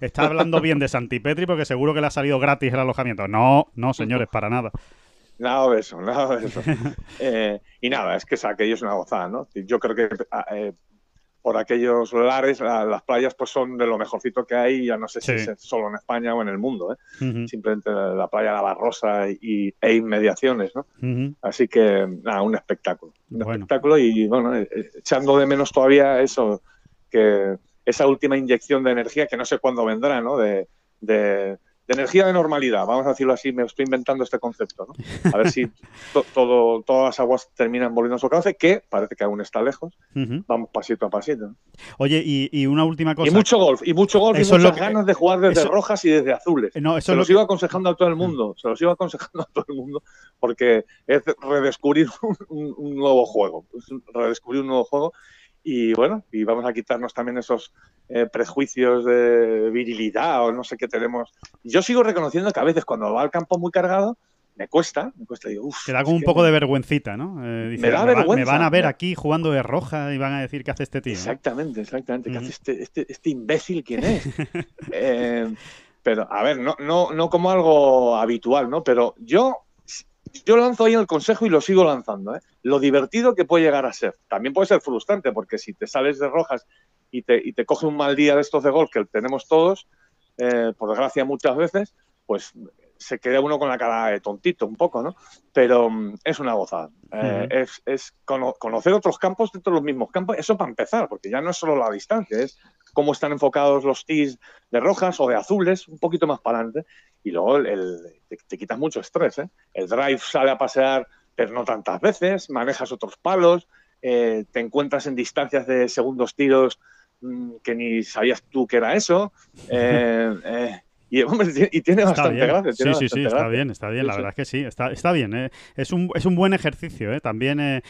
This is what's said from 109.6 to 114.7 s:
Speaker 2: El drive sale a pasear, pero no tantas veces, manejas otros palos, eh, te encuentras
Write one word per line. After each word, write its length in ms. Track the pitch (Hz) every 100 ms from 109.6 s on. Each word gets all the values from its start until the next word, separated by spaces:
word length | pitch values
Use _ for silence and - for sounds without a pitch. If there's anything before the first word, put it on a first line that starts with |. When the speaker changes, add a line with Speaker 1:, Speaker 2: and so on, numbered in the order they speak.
| _
Speaker 2:
El 160 | - 92
drive 300 | 117 139 131
sale 320 | - 147 135
a 80 | 131
pasear, 480 | 131 135 135 135 - _ _
pero 180 | - 113
no 100 | 120
tantas 380 | 117 110 - 190
veces, 480 | 214 202 180 190 -
manejas 420 | 131 123 135 127
otros 240 | 127 101 -
palos, 500 | 170 190 170 175 _ _ _ _
eh, 420 | 127 120 117 110 104
te 80 | 120
encuentras 460 | 117